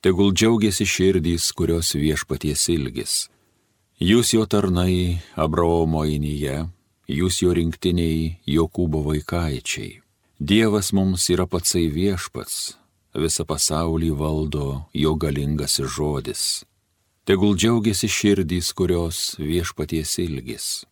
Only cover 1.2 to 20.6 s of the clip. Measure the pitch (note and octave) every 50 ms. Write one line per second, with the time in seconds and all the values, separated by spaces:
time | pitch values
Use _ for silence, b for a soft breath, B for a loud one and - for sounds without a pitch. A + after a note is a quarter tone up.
1.2 | D#2 E2+ E2+ E2 - - - - F2+ D#2+ E2 E2+ D#2+ - - D2 D2 D#2 D2+ -
2.2 | - _ C#2+ C#2 - D2+ C#2+ - - - F2 D#2+ C#2 B1 A1 A#1 - - - -
3.2 | - - _ _ _ _ _ _ _ _ _ _ _ _ _ _ F2 F2 G#2+ A#2+
4.2 | A#2 - - A2+ A2 G2 - G#2 G2 F#2+ F2+ F2 F2+ F#2 F#2 F2+ F2+ F2 F2 F2
5.2 | - - - - D#2 D#2 D#2+ E2 F2 E2+ E2+ E2+ E2 D#2+ D#2+ D#2 D#2 D2+ D2+ D2
6.2 | D2 D2 D2+ D2 D2 C#2 C2+ D2+ E2 F2 - _ _ _ _ _ _ - - D2+
7.2 | F2+ F#2 F2+ - F#2 F2+ F2 E2+ E2 E2 E2 - - F#2 F2 F2 E2 E2 D#2+ D#2+
8.2 | D#2+ D#2+ E2 - _ - C#2 D#2+ E2 D#2+ _ - F2+ D#2+ D2+ D#2 D2 D2 D#2 D2+
9.2 | D2 - - F2 E2+ D#2 C#2 B1 - - - - - - - - _ _ _ _
10.2 | _ _ _ _ - C#2+ G2+ A2 A2+ A2 G#2 G#2+ G2 - - G2 F#2+ F#2+ F#2 F2
11.2 | - - F2+ E2+ F#2 F2 - F2 E2 - - F2+ E2+ D#2+ D2 D#2+ F#2 G2+ F#2+ F2
12.2 | - - _ - - - - - - - - _ _ _ _ _ _ _ _ -
13.2 | D#2 D#2+ - - - - D#2 D2 - - D#2 D#2 E2 E2 D#2+ D#2+ D#2+ E2 D2+ C#2
14.2 | D2+ D#2 D#2 D#2 D#2 D2+ D2 D2+ C#2+ C#2 C#2 C#2 - _ _ D2+ D2 D#2 D#2 D2+
15.2 | D#2 D2+ C#2+ C#2+ C#2+ C#2+ D2+ D2+ D2 C#2+ - - C#2 B1+ - - D2+ D2+ D2 C2+
16.2 | B1 - - - - - - - - _ _ _ _ _ _ _ _ _ _ _
17.2 | _ - G2+ F#2+ G2 G#2 G2+ F2 G#2 A2+ A#2 A#2 G#2 A2+ G2+ - - G#2+ - -
18.2 | - G2+ G2+ F#2+ F2+ D#2 F2+ F2+ D#2+ - - - F#2 E2+ F2+ E2+ E2+ E2+ E2 -
19.2 | - - - - D2+ D2+ E2 F2+ E2+ E2 - - D#2 D#2 E2+ D#2+ D2 - - -
20.2 | F2+ E2+ D2+ C2 A#1+ - - -